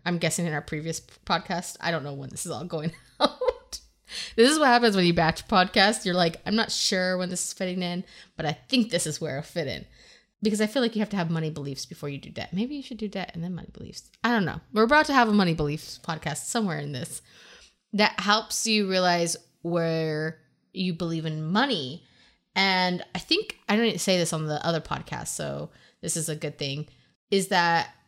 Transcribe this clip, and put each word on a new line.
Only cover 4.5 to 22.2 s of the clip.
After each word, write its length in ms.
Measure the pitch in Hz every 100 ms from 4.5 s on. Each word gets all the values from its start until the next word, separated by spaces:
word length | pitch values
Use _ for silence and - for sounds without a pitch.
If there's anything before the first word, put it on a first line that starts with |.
| 311
what 100 | 277
happens 280 | 240 233 196
when 100 | 175
you 80 |
batch 340 | 170 160 - -
podcast. 580 | 196 185 220 196 226 180
You're 100 | 180
like, 260 | 170 170 -
"I'm 100 | 220
not 160 | -
sure 460 | - - 185 185 180
when 100 | 180
this 160 | 180 -
is 60 |
fitting 300 | - 185 185
in, 200 | 175 175 - - - -
but 100 | 156
I 60 |
think 360 | 147 - 262 214
this 160 | 165 156
is 140 | -
where 160 | 156 135
it'll 60 | -
fit 200 | 170 135
in." 180 | 73 - - - - _ _
Because 200 | 214 208
I 60 | 214
feel 140 | 269
like 140 | 233 214
you 40 |
have 80 | 208
to 60 | 202
have 120 | 170
money 180 | 165 156
beliefs 360 | 156 139 135 -
before 240 | 160 147
you 80 | 139
do 120 | -
debt. 240 | - -
Maybe 220 | 180 247 285
you 80 |
should 140 | - 226
do 100 | 214
debt 240 | 190 -
and 100 | 165
then 120 | 175 175
money 140 | -
beliefs. 360 | - - - - _
I 60 | 226
don't 160 | 233 170
know. 160 | - -
We're 100 | 208
about 220 | 233 302 302
to 60 |
have 140 | 269 226
a 40 |
money 200 | 208 180
beliefs 460 | 165 147 151 - -
podcast 420 | - 156 156 151 -
somewhere 340 | 240 202 156
in 120 | 143
this 300 | 127 127 - - - - - - _ _
that 260 | 202 214 -
helps 480 | 196 214 220 - 226
you 220 | 214 190
realize 480 | 185 180 175 170 - - _
where 800 | 170 170 165 160 160 151 156 160 _ _ _
you 200 | 185 185
believe 320 | 165 170 165 160
in 180 | 156 156
money. 520 | 208 277 185 131 170 - _